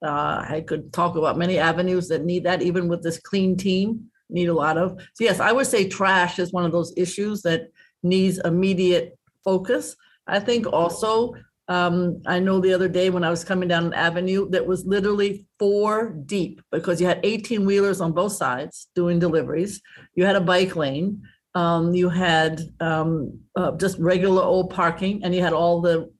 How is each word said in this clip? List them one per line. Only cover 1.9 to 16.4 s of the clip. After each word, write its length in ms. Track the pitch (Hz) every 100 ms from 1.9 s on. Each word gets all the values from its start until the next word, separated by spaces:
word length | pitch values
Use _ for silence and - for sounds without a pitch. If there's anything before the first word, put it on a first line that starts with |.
| 180 180
that 160 | 160
need 180 | 160 175
that, 160 | 175 180
even 280 | 170 175 175
with 140 | 170
this 140 | 165 165
clean 380 | - 202 190 185
team, 540 | 190 185 202 226 - _ -
need 200 | 175 175
a 60 |
lot 220 | 165 147 165
of. 240 | 185 185 -
So 100 | -
yes, 140 | 226 185
I 120 | -
would 160 | 240 269
say 200 | 226 190
trash 500 | - 190 190 175 180
is 120 | 180
one 120 | 180
of 80 | 170
those 200 | 170 170 -
issues 460 | 180 190 208 208
that 280 | 170 165 165 _ _ _
needs 360 | 175 190 190 175
immediate 720 | 175 170 190 180 185 175 165 - _ _
focus. 500 | 190 185 190 277 - - _ _ -
I 140 | 202
think 260 | 208 240 -
also, 680 | 156 170 170 220 226 240 - - _ -
um, 520 | 180 175 175 180 - -
I 140 | 180
know 180 | 190 190
the 160 | 185
other 140 | 185 185
day 220 | 175 185
when 120 | 180
I 80 | 170
was 140 | 170
coming 240 | - 185 180
down 180 | 170 170
an 80 |
avenue 560 | - 170 170 185 190 196
that 160 | 185 -
was 180 | 185
literally 600 | 185 202 196 208 202 196 - -
four 480 | 202 202 208 214 226 156 135
deep 340 | 202